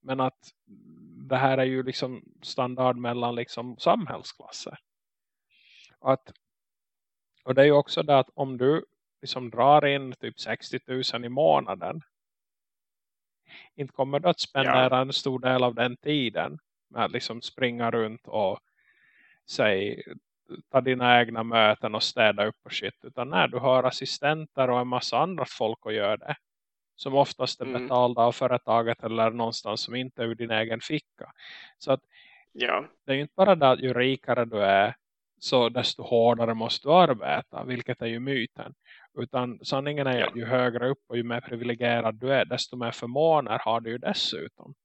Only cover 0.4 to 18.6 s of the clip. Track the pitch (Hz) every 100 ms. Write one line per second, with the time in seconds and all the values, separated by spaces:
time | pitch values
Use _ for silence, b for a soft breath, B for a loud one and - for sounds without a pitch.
0.4 | - _ _ - - - - - 135 127
1.4 | 135 131 131 131 131 131 131 123 - _
2.4 | - - 123 127 127 123 120 120 120 120
3.4 | 117 - 123 120 - 208 180 104 - -
4.4 | - - - - _ _ _ _ _ _
5.4 | _ b b b b b 127 135 - -
6.4 | _ _ _ _ _ _ _ _ _ _
7.4 | - 131 143 143 - - 156 139 123 -
8.4 | 139 127 127 151 - _ _ _ 131 -
9.4 | 123 113 131 147 143 139 131 127 117 -
10.4 | - 110 - 127 - 131 127 117 120 127
11.4 | 160 147 131 95 85 160 - _ _ _
12.4 | _ _ _ _ _ _ _ _ _ _
13.4 | B B B - 139 - 135 143 175 170
14.4 | - 139 135 127 127 127 131 135 - 127
15.4 | 127 127 123 117 123 123 151 151 120 90
16.4 | 82 156 _ _ _ - 104 123 - 113
17.4 | - - 127 120 120 117 110 113 - 107
18.4 | 98 104